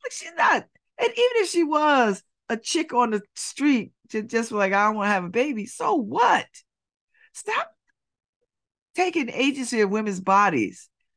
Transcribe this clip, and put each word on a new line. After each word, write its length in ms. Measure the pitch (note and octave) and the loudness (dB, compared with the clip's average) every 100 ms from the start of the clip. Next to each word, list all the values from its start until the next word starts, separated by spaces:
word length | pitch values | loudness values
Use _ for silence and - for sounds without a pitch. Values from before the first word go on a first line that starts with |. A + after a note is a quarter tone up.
Like, 80 | B4+ | -12
she's 220 | - E4 E4+ | -14 -12 0
not, 280 | - C4 - _ _ - | 2 2 -4 _ _ -4
and 120 | A#4 | -2
even 220 | A#4 B4 A#4+ | 2 2 2
if 140 | F#4 | 0
she 140 | F4 | 0
was 580 | D#4 D4+ D4+ C#4 A3+ F#3+ _ _ - | 2 2 4 4 2 0 _ _ -6
a 80 | A3+ | -6
chick 360 | - E4 D#4+ | -2 -4 0
on 180 | B3 A#3+ | 0 2
the 100 | G#3+ G#3 - | 0 -6 -14
street, 580 | - - C#4+ B3+ F3 _ _ | -12 -2 0 0 -2 _ _
ju-, 140 | A3 | -8
just 280 | G#3+ A3+ A#3 | -2 -4 -2
like, 220 | G#3+ F#3+ | -2 0
"I 120 | G3 G#3 | 2 2
don't 100 | G#3+ | 2
wanna 120 | G3+ | 0
have 140 | G3 | 0
a 60 | F3 | 0
baby," 380 | G3+ D4 A3+ G3+ | -2 -2 -4 -8
so 280 | - - F#4 | -4 0 0
what? 520 | G#3 C4+ A#4 - - - _ _ _ _ _ _ _ | -2 0 2 2 -2 -18 _ _ _ _ _ _ _
Stop 360 | - - A#4 E5 _ _ _ _ _ _ _ _ _ _ _ _ - | -14 -6 -6 -6 _ _ _ _ _ _ _ _ _ _ _ _ -4
taking 340 | F#4 E4 A#3+ | -2 -2 -4
agency 520 | - C4+ C#4 A#3+ A#3 | -2 -2 -2 -4 0
of 80 | G3+ | 0
women's 320 | G#3+ G#3+ F#3 | 0 -2 -4
bodies. 680 | F#3+ G3 G#3 C#3+ G2+ - - _ _ | 2 4 4 2 -2 -6 -20 _ _